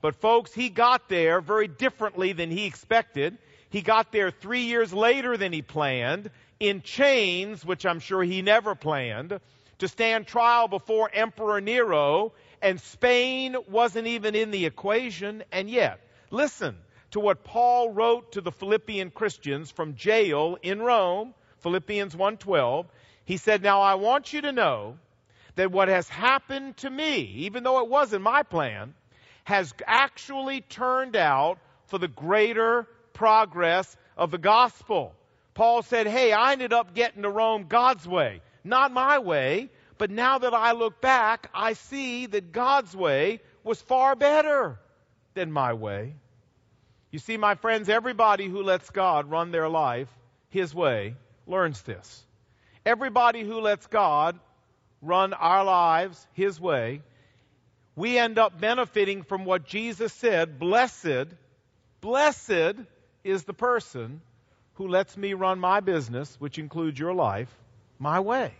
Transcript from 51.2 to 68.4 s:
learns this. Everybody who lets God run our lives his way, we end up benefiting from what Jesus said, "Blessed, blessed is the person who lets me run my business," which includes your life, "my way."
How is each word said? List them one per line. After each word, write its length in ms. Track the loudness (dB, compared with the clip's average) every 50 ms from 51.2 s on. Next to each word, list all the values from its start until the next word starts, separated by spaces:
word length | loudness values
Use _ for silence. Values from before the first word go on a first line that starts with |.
| _ _ _ _ _
learns 340 | -6 -2 -2 -2 -2 -2 -8
this. 460 | -12 -14 -14 -14 -14 -20 -20 -20 _ _ _ _ _ _ _ _ _ _ _ _ _
Everybody 580 | -2 -2 -2 -2 -2 0 2 2 4 2 0 -6
who 180 | -8 -8 -4
lets 260 | 0 -2 -2 -2 -4
God 520 | -4 0 2 2 4 2 2 0 0 -2 -6 _ _ _ _ _ _ _ _ _ _ _ _
run 320 | -6 0 2 2 2 0 -2
our 320 | -2 0 2 2 4 4
lives 600 | 4 4 4 4 4 4 2 0 -2 -8 -16 -20 _ _
his 260 | -2 -2 -2 -2 -4
way, 400 | -4 -2 0 0 0 -4 -6 -10 -14 _ _ _ _ _ _ _ _ _ _ _ _ _ _ _ _ _ _
we 240 | -6 -4 0 2 2
end 200 | 2 2 4 2
up 220 | 2 2 2 -2
benefiting 600 | -2 -2 0 0 -2 -2 _ 0 0 0 -2 -6 -6
from 240 | _ -8 -6 -2
what 180 | -2 -2 -2 -2
Jesus 480 | -4 -8 -6 -6 -6 -6 -6 -6 -8 -8
said, 460 | -2 0 2 2 2 0 0 -4 -6
"Blessed, 720 | -2 2 4 4 2 2 -2 -8 -4 -2 -2 -2 -2 -6 -10 _ _ _ _ _ _ _ _ _ _ _ _ _ -8
blessed 720 | -2 0 4 4 2 2 0 -4 -2 0 2 2 2 0 -4 -12 -20 _ _ _ _ _ _ _
is 200 | -4 -4 -4 -4
the 100 | -8 -10
person 680 | _ -2 0 0 0 -4 -6 -12 -12 -12 -12 -12 -16 -20 _ _ _ _ _ _ _ _ _ _
who 140 | -12 -8 0
lets 280 | 0 0 0 0 -6
me 160 | -8 -6 -6 -4
run 260 | -2 -2 -2 -2 0
my 220 | 0 0 0 0
business," 560 | 0 0 -2 -2 -2 -4 -8 -10 -10 -10 -14 _
which 200 | -14 -12 -10 -12
includes 400 | -14 -10 -8 -6 -6 -6 -6 -6
your 160 | -6 -4 -2
life, 340 | 0 0 -2 -2 -4 -8 -10 -14 _ -20 _ _ _ _ _ _ _
"my 220 | -4 -2 -2 0
way." 320 | 0 0 -2 -2